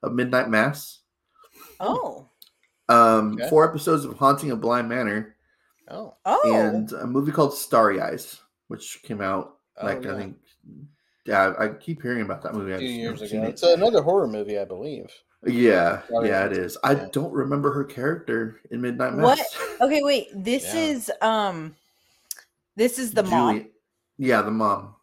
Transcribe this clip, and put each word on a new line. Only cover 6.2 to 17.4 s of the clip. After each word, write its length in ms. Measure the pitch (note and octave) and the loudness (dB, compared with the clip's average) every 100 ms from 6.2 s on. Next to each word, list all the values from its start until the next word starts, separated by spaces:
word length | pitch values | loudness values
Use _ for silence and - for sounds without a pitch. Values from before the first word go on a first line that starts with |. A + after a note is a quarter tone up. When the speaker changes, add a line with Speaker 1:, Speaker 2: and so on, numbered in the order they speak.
Speaker 2:
Oh. 300 | - C4 D5+ | 0 2 4
Speaker 1:
And 380 | - G#3+ - G#3+ | 4 2 0 -4
a 140 | - A#2 | -6 -4
movie 260 | C3 C#3+ | -2 0
called 200 | D3 D3 - | 2 2 0
Starry 440 | - A#2+ G#2+ G2 | 0 4 4 2
Eyes, 400 | - - - - _ _ _ | -4 -6 -12 -20 _ _ _
which 340 | - - - | -14 -14 -18
came 180 | - G#2+ | -12 -6
out, 360 | G2 F#2+ - _ _ - | -4 -4 -6 _ _ -10
Speaker 3:
Oh, 100 | G2+ | -6
Speaker 1:
like, 180 | F#2+ | -4
Speaker 3:
yeah. 80 | B2 | -6
Speaker 1:
I 40 | F#2+ | -8
think, 200 | G2 - _ _ - - D3 _ _ _ - | -10 -14 _ _ -20 -20 -20 _ _ _ -2
yeah, 260 | G#2 F#2+ F2+ | 2 4 2
I 100 | A2 | -4
keep 320 | G#2+ - D#3+ | -4 -10 -8
hearing 220 | B2 A#2+ | -4 -4
about 200 | G#2 E2+ | -4 -6
that 120 | - | -8
movie. 160 | G#2+ G2 | -8 -6
Speaker 3:
A 20 | |
Speaker 1:
I've 60 | F#2+ | -6
Speaker 3:
few 80 | C3 | -6
Speaker 1:
just 100 | A#2+ | -6
Speaker 3:
years 200 | A#2 A2+ | -8 -8
Speaker 1:
never 80 | G#2+ | -6
seen 100 | G#2+ | -4
Speaker 3:
ago. 80 | A2 | -4
Speaker 1:
it. 40 | |
Speaker 3:
It's 100 | A2 | 2
another 380 | F3 E3+ G#3 A3 | 4 6 4 4
horror 260 | D3 G3 C#3+ | 2 2 0
movie, 300 | G#2+ G#2 G#2 | -4 -4 -4
I 60 | |
believe. 420 | G2 F#2 C3 C#3 - - _ _ - | -6 -8 -10 -12 -14 -20 _ _ -4
Speaker 1:
Yeah, 560 | A#2+ A#2+ F#2+ E2+ E2 - | 4 6 6 4 0 -2
Speaker 3:
Starry 220 | A#2 A2+ | -2 0
Speaker 1:
yeah, 160 | G2 G2 | 2 0
it 40 | |
Speaker 3:
Eyes. 80 | F#2+ | 0
Speaker 1:
is. 200 | F2+ - | -4 -2
I 100 | - | 0
Speaker 3:
Yeah. 140 | C#3 - | 0 0
Speaker 1:
don't 200 | - D#3+ | -6 -4
remember 380 | D3 | -4